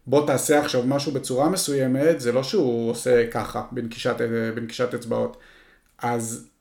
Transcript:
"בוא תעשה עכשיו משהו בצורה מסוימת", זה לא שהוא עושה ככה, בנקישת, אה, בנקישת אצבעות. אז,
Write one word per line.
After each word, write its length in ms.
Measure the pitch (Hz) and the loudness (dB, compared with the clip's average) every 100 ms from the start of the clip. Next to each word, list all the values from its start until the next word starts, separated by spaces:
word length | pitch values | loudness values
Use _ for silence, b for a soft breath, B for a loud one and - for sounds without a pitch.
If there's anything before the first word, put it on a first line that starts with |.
| - | 2
"בוא 200 | 139 147 | 2 4
תעשה 320 | 131 - 147 | 0 4 2
עכשיו 240 | 147 127 | 2 0
משהו 280 | 123 139 139 | 0 0 0
בצורה 380 | 131 131 127 151 | -4 -2 0 2
מסוימת", 720 | 190 - 139 131 131 151 165 | 2 0 0 2 2 2 2
זה 100 | 120 | 2
לא 120 | 120 | 0
שהוא 460 | 135 139 127 117 117 | 0 2 2 0 -2
עושה 380 | 120 127 123 117 | -2 4 4 4
ככה, 320 | 117 107 120 113 | -2 -4 -6 -8
בנקישת, 440 | 123 117 - 131 113 | -8 -8 -4 -2 0
אה, 300 | 117 117 113 110 | 0 0 -2 -4
בנקישת 380 | 113 - 123 | -8 -4 -2
אצבעות. 440 | 117 113 113 113 - b b b b b - | -2 -4 -2 -2 -6 b b b b b -6
אז, 460 | 123 120 113 117 - _ | -2 -2 -4 -10 -14 _